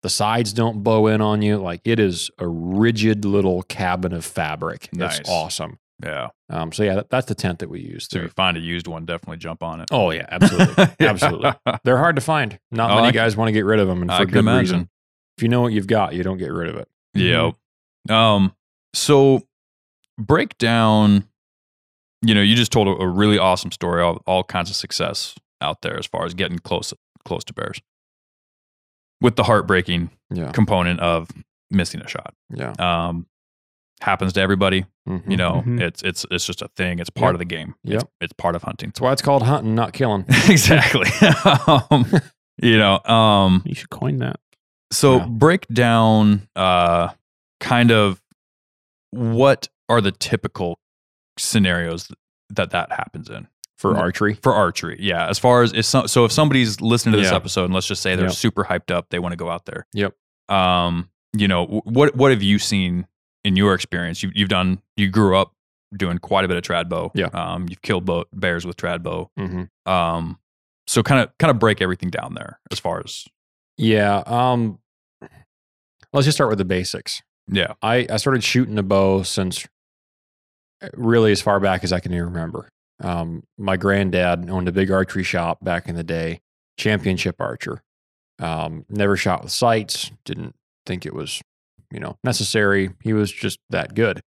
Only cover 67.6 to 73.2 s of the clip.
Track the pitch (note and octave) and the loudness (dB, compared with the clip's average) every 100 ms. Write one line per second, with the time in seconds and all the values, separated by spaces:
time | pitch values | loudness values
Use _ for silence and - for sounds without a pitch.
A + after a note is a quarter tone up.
67.6 | F2 F#2 - F#2+ F#2 E2+ - F#2+ F#2 E2+ | -8 -10 -4 -2 -2 -4 -6 -4 -4 -2
68.6 | F2 E2+ F2 E2+ E2+ E2+ - - F#2+ F2+ | -6 -8 -6 -6 -8 -10 -10 -10 -8 -8
69.6 | F2+ _ F#2 F#2 E2+ E2 E2 F2 _ _ | -12 _ -2 0 0 -2 -6 -10 _ _
70.6 | _ _ - - A2 C3+ - _ D#3+ A#2 | _ _ -2 -2 4 4 2 _ 0 4
71.6 | A2 G2+ F#2 F2+ F2+ - - - - - | 2 2 -2 -2 -6 -6 -10 -12 -14 -20
72.6 | _ - F2 E2+ - - | _ -8 -6 -8 -10 -16